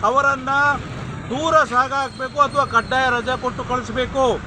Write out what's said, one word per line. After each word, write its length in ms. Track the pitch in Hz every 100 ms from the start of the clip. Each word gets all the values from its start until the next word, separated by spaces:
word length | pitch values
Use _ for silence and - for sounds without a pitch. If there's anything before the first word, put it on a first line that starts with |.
ಅವರನ್ನು 540 | 208 262 277 269 262 277 285 277 - - - - -
ದೂರ 260 | 247 320 311
ಸಾಗಾಕಬೇಕು 840 | 269 247 262 277 269 - 262 285
ಅಥವಾ 240 | 277 285
ಕಡ್ಡಾಯ 420 | 262 233 220 262 262
ರಜೆ 320 | 240 240 254
ಕೊಟ್ಟು 220 | 254 196
ಕಳಿಸ್ಬೇಕು. 600 | 247 247 220 233 247 269 254 175